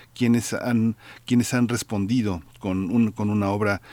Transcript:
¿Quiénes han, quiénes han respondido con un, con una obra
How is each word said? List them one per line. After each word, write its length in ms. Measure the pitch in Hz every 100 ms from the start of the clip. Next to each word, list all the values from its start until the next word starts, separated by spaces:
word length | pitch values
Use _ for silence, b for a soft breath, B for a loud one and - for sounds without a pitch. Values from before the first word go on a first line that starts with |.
| B
¿Quiénes 400 | - 120 117 113
han, 420 | - 123 120 113 107 B B -
quiénes 260 | 120 117
han 140 | 127 120
respondido 720 | 117 - 104 98 123 104 87 - -
con 300 | 101 95 95
un, 200 | 117 110
con 200 | 101 104
una 200 | 104 101
obra 320 | 101 104 101 B